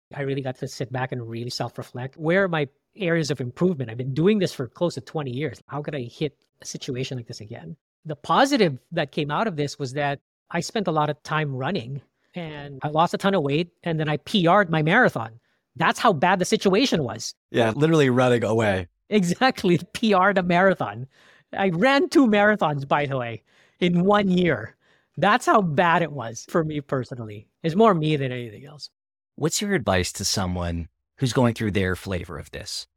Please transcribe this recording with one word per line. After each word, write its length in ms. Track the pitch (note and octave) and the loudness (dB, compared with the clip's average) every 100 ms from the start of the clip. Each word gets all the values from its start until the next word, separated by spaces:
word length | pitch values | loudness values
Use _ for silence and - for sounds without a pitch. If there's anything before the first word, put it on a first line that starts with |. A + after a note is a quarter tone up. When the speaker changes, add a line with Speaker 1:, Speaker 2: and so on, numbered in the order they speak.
| - | -16
Speaker 1:
I 80 | C#3 | -8
really 200 | C#3 C#3 | -4 -4
got 160 | C3 - | -4 -6
to 100 | C3 | -8
sit 240 | - A#2+ | -8 -8
back 200 | B2+ B2+ | -6 -6
and 160 | B2+ A#2 | -6 -8
really 220 | A#2 A#2+ | -8 -8
self-reflect. 680 | - A#2+ - - B2 C3 - | -6 -8 -8 -12 -12 -12 -6
Where 260 | D#3 F#3+ | 0 0
are 40 | F#3+ | 2
my 200 | D#3+ C#3 _ _ - | 0 -4 _ _ -6
areas 360 | F3 E3+ C#3+ | -2 0 -2
of 100 | C#3 | -4
improvement? 480 | B2 - F3+ C#3+ A2+ | -6 0 0 0 -6
I've 80 | A#2+ | -8
been 160 | C3 | -6
doing 260 | C3 F#3 G#3+ | 0 2 2
this 140 | F3 | 0
for 140 | - A#2+ | -4 -8
close 280 | - E3+ C3+ | -4 -4 -4
to 60 | |
twenty 300 | - D#3+ C3+ | -8 -8 -6
years. 300 | B2 D3+ - - | -6 -6 -8 -12
How 140 | C#3+ | -10
could 140 | D3 D3 | -8 -8
I 60 | |
hit 340 | A#2 - D3+ _ _ _ | -8 -6 -6 _ _ _
a 40 | - | -14
situation 520 | E3 - B2 C3 B2+ | -12 -8 -6 -6 -8
like 100 | A#2+ | -12
this 140 | - | -14
again? 340 | G#2+ A#2 D#3+ D#3+ _ _ D#3 | -14 -16 -16 -18 _ _ -12
The 100 | D3 | -8
positive 640 | - F3+ C4+ C#4 F3 B2+ - | 0 4 4 4 2 0 -8
that 200 | E3+ C#3+ | -6 -4
came 180 | E3+ C#3+ | -4 -4
out 180 | D#3 A3+ | -2 -2
of 80 | D3 | -2
this 220 | C#3+ - | -6 -6
was 160 | C3 | -8
that 260 | C#3+ C#3+ C#3 _ _ - | -4 -4 -4 _ _ -8
I 100 | F3 | -6
spent 260 | - A3+ F#3 | -4 -4 -2
a 40 | |
lot 180 | D#3 D3+ | 0 0
of 120 | D3 | -2
time 340 | - D#3 D3 C3 | -4 -2 -2 -4
running, 460 | C3 F#3 A#2 C#3 - _ _ | -4 -4 -8 -12 -14 _ _
and 460 | F3+ D#3+ D3 C#3+ C3+ | -14 -12 -12 -14 -10
I 80 | D3+ | -4
lost 240 | D3+ E3+ | 2 2
a 40 | G3+ | 2
ton 180 | G3 G3 | 0 0
of 80 | |
weight, 260 | C#3 D3 F3 _ | 2 0 -2 _
and 160 | F3 D#3 | -4 -2
then 100 | D3+ | -2
I 80 | D3+ | -4
P 300 | - G#3 E3 | -2 2 4
R'd 220 | G3+ F3 | 4 4
my 120 | E3 | 2
marathon. 580 | D#3 A3+ A3 B2+ A2+ A2+ _ _ _ B2 | 4 4 4 0 -8 -14 _ _ _ -2
That's 240 | F3 - | 0 2
how 120 | B3 | 2
bad 280 | D3 F3+ F#3+ | 4 2 2
the 60 | F3+ | 0
situation 580 | A3 G3+ G3 C#4 F#3 | 2 2 2 2 0
was. 320 | A#2+ F2+ - - _ | -2 -6 -12 -14 _
Speaker 2:
Yeah, 200 | B2 A2+ A#2+ | 0 0 2
literally 340 | D#3+ D#3+ C3 | 4 6 4
running 340 | B2 B2+ A#2+ | 4 4 4
away. 440 | G#2+ A2+ G#2+ F#2 F2+ _ - | 2 2 2 0 -4 _ -2
Speaker 1:
Exactly. 720 | G#3 F3 - C4 - F#3 F3 - | 0 2 2 0 2 0 0 -2
<laughs> 60 | |
P 220 | - A3 F#3 | -2 2 4
R'd 240 | G3 F#3+ | 4 2
a 40 | |
marathon. 640 | F3+ F3 F#3+ F3 G#2+ A2 C3 _ _ _ - | 2 4 4 2 -4 -8 -14 _ _ _ -12
I 160 | - G3 | -2 -2
ran 400 | E3 C4 C#4 F#4 | 2 2 2 4
two 160 | D#4+ B3 | 4 4
marathons, 600 | G#3 G#3 G#3 E3 C#3+ C#3 | 6 4 4 0 -2 0
by 180 | D3 C#3 | 0 0
the 120 | C3+ | -4
way, 260 | A#2 A2+ _ _ _ - | -6 -10 _ _ _ -2
in 240 | F3 F3 | 2 2
one 240 | F#3+ G#3 G3 | 4 4 4
year. 480 | F3+ F3 A#2+ - _ _ _ _ - | 2 2 0 -4 _ _ _ _ 0
That's 280 | F#3 A#3+ F4+ | 2 2 4
how 160 | A#3+ | 4
bad 400 | F3 C#3+ F3 F3 | 4 2 4 4
it 100 | D#3 | 0
was 360 | C#3 A2+ A#2 - | -6 -10 -12 -4
for 140 | F3 | -2
me 180 | D#3 D3 | -2 -4
personally. 680 | - C3+ A#2 C3 A2 G#2+ - _ | -4 -4 -4 -10 -12 -14 -18 _
It's 140 | E3 F3+ | -2 4
more 180 | A3+ | 4
me 220 | E3 D#3 D3 | 4 2 0
than 160 | C3 | -2
anything 340 | B2 A#2 A#2 C#3 | -6 -10 -14 -20
else. 240 | D3 - _ _ _ _ - | -20 -20 _ _ _ _ -4
Speaker 2:
What's 260 | D#3 - | -4 -2
your 120 | G3+ | 0
advice 380 | F#3 G2+ F#2 F2+ | 0 2 0 0
to 120 | - F#2+ | -4 -4
someone 640 | G#2+ F#2 F2+ F2 E2 E2 _ _ - | -2 -2 -2 -4 -4 -8 _ _ -4
who's 140 | B2+ | -2
going 220 | C3+ A#2+ | 2 2
through 180 | A2 G#2+ | 0 -2
their 240 | F#2+ F#2 F2+ | 0 0 -2
flavor 420 | G2 F2+ F2 D2 | -4 -8 -8 -12
of 140 | - | -12
this? 360 | C#2+ - - - | -14 -12 -12 -14